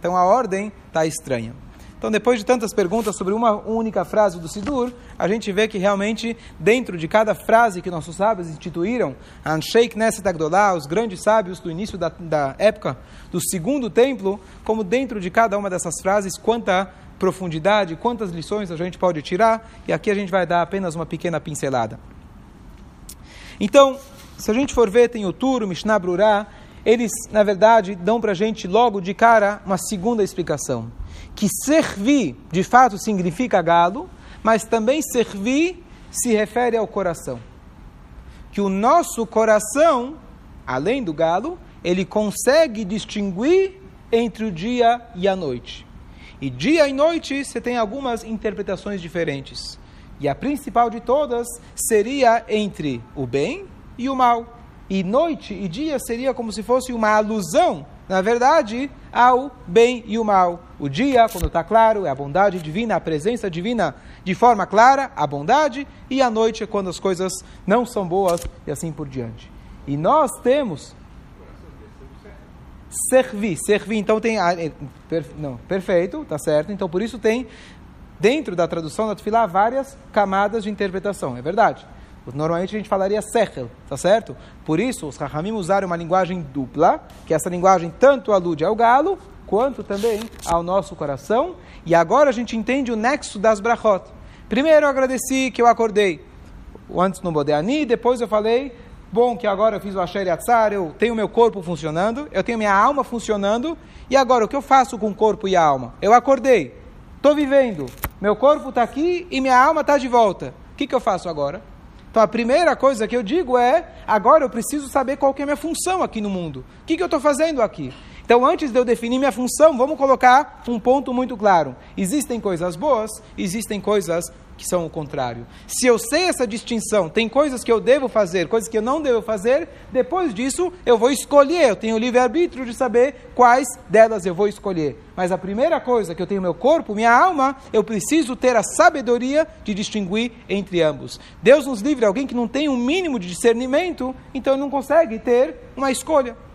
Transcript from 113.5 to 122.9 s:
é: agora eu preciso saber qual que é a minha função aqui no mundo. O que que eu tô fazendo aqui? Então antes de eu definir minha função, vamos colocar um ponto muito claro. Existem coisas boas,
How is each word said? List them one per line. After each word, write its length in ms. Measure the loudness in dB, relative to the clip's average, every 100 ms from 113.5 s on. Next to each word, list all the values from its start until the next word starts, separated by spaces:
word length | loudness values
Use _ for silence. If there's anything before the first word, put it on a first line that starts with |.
| 2
é: 300 | 4 2 0 -16 -2
agora 380 | 0 6 6
eu 60 | 4
preciso 380 | -4 -6 -6 -4
saber 280 | -2 -2 0
qual 180 | 0
que 80 | 0
é 20 |
a 20 | -4
minha 100 | -4
função 460 | -4 -4 -2 -2
aqui 180 | -2 -4
no 100 | -6
mundo. 340 | -4 -6 -10 -16 -20
O 40 | -6
que 100 | -4
que 60 |
eu 60 | -2
tô 120 | 0
fazendo 400 | 2 2 0 0
aqui? 320 | -2 -2 -12 -12 -20 -20
Então 200 | 4 6
antes 280 | 6 2 0
de 60 | 0
eu 60 |
definir 340 | 2 0 0 0
minha 120 | 0
função, 460 | 0 -4 6 6 6
vamos 200 | -2 0
colocar 680 | 2 4 6 6 4 -8 -6
um 140 | -2
ponto 320 | 2 2 0
muito 240 | -4 -4 0
claro. 400 | 4 4 2 -6 -14 -6
Existem 440 | -2 -2 -2 -4
coisas 340 | -4 -4 -4
boas, 360 | -4 0